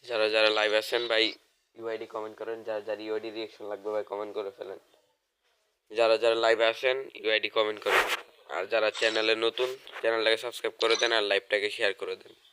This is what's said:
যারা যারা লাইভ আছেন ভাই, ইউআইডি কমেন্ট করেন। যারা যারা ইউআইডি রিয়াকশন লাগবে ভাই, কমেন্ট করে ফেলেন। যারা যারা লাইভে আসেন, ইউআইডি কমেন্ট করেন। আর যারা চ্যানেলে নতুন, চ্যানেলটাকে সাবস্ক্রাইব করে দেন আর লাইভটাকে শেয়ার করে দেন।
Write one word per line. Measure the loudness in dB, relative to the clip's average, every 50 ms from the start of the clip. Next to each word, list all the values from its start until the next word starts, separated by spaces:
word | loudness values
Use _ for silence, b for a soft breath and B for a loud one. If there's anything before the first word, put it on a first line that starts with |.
| -8 -4
যারা | 0 0 0 2 4
যারা | 4 4 4 4 4
লাইভ | 2 2 2 0
আছেন | 0 0 -2 -2 0 2
ভাই, | 2 2 2 0 -2 -8 _ _ _ _ _ _ _ -10
ইউআইডি | -8 -8 -6 -8 -8 -10 -10
কমেন্ট | -10 -10 -10 -10 -10
করেন। | -10 -10 -8 -8 -8
যারা | -6 -6 -6 -4
যারা | -6 -6 -6 -4
ইউআইডি | -4 -4 -4 -4 -6 -8
রিয়াকশন | -8 -10 -10 -12 -14 -10 -10
লাগবে | -10 -8 -6 -4 -4
ভাই, | -4 -4 -4
কমেন্ট | -6 -6 -6 -6 -6
করে | -8 -8 -8 -10
ফেলেন। | -10 -12 -12 -12 -14 _ _ _ _ _ _ _ _ _ _ _ _ _ _ _ _ _ _ _ _ _ _ 0 2
যারা | 4 4 4 4 4
যারা | 2 2 4 4
লাইভে | 4 4 4 4 2 2
আসেন, | 2 0 0 0 0 -6 -10 -14 -4 -2
ইউআইডি | 0 0 0 0 0 0
কমেন্ট | 0 0 0 -2 -4 -2
করেন। | 0 2 2 2 0 -4 -6 -8 -18 -20 _ -16 -8 -6
আর | -6 -4 0 0
যারা | 2 2 2 0 2
চ্যানেলে | 0 0 2 2 2 2 2 2 2
নতুন, | 0 0 0 -2 -2 -4 -10 -14 -16 -12 -2
চ্যানেলটাকে | 0 0 2 2 4 2 2 2 -2
সাবস্ক্রাইব | -10 -8 -6 -6 -6 -2 0 2
করে | 2 2 2
দেন | 2 2 2
আর | 2 2 2
লাইভটাকে | 0 0 0 _ 0 0 0 -2 -2
শেয়ার | 0 0 0 0 -2
করে | -8 -8 -8 -10
দেন। | -12 -20 -20 _ _ _